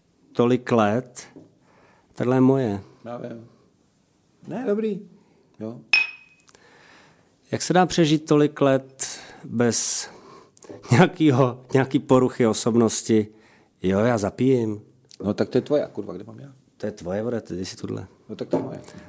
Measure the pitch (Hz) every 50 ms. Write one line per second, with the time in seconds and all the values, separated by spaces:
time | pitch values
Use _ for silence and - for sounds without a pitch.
0 | _ _ _ _ _ _ - - 120 120 127 123 127 - 123 113 107 104 110 127
1 | 131 - - - - - _ - - _ _ _ _ _ _ _ _ _ _ _
2 | _ _ _ - 120 123 127 131 131 127 135 135 131 107 101 101 98 - - _
3 | - 117 120 120 120 120 120 117 113 117 _ _ _ _ _ _ _ _ _ _
4 | _ _ _ _ _ _ _ _ - 135 156 226 262 208 202 220 220 220 196 180
5 | - - - _ _ _ _ _ _ _ _ - 107 110 120 - - _ - -
6 | - - - - _ _ _ - _ _ - _ _ _ - _ - - - -
7 | _ _ _ _ _ _ _ _ _ - - 113 - - 170 180 185 - - 175
8 | 165 147 156 151 156 - 151 147 147 147 147 - 143 139 135 131 131 - - -
9 | - - - - - - - - - - - 113 120 120 113 - - - - -
10 | - - - - - - - - - _ _ - - - - - - - 123 151
11 | 185 180 - - 160 151 127 123 135 123 120 - - - - 135 127 131 - 127
12 | - - 131 127 127 120 - - 123 110 104 - - 120 110 117 113 107 - -
13 | - - 110 107 104 107 - _ _ _ _ _ _ _ _ _ - 92 95 101
14 | 110 123 120 104 101 95 - - 127 131 131 123 113 107 104 101 - _ _ _
15 | _ _ - - - 101 104 - 110 - - 127 123 - 147 143 - - - -
16 | 101 98 90 90 95 113 110 120 135 139 - _ _ _ _ _ - 107 101 -
17 | 82 87 95 104 110 120 120 110 - - 87 90 95 - - - - 101 107 107
18 | 98 - _ _ _ - - - 123 - - - - 135 135 - - - - -
19 | -